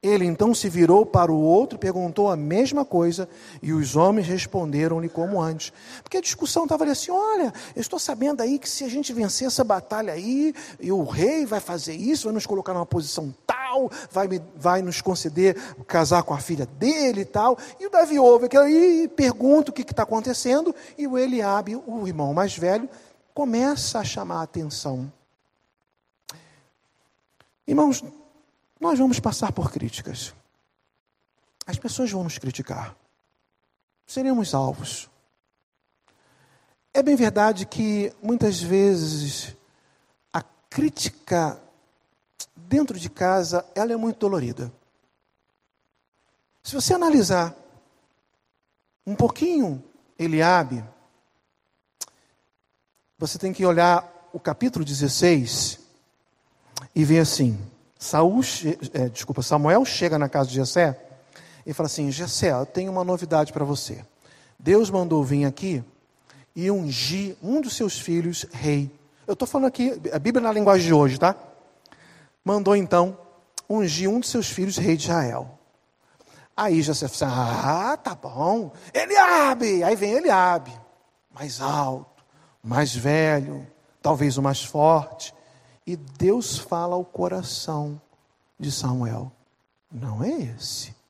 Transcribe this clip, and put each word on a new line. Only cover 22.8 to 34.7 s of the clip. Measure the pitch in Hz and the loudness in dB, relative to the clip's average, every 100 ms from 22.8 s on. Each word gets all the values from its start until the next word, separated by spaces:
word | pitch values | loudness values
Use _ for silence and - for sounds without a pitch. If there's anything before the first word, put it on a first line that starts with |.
| 262 - _ _ _ | -4 -14 _ _ _
começa | - 285 226 262 294 - 233 | -4 -2 0 0 -2 -4 -6
a | |
chamar | 202 - 185 170 | -6 -8 -8 -8
a | |
atenção. | 160 175 156 - 147 131 135 _ _ _ _ _ _ _ _ _ _ _ - - _ _ _ _ _ _ _ _ _ _ _ _ - | -8 -8 -8 -8 -8 -8 -10 _ _ _ _ _ _ _ _ _ _ _ -20 -20 _ _ _ _ _ _ _ _ _ _ _ _ -2
Irmãos, | 294 302 254 - - _ _ _ _ _ _ | 2 4 2 -6 -20 _ _ _ _ _ _
nós | 339 285 | -2 2
vamos | 262 240 | 2 2
passar | 226 - 202 | -2 -4 -4
por | - 165 | -2 -4
críticas. | - 117 - - 123 - - _ _ _ _ _ _ _ _ _ _ _ _ - | -4 -8 -10 -14 -12 -14 -16 _ _ _ _ _ _ _ _ _ _ _ _ -12
As | 180 | -10
pessoas | 233 - 254 | -8 -4 -4
vão | 196 | -4
nos | 175 - | -6 -8
criticar. | 131 127 131 - 110 - _ _ _ _ _ _ _ _ _ _ _ | -10 -10 -10 -10 -12 -18 _ _ _ _ _ _ _ _ _ _ _
Seremos | - 262 247 190 | -4 0 0 0
alvos. | 139 131 | 0 -2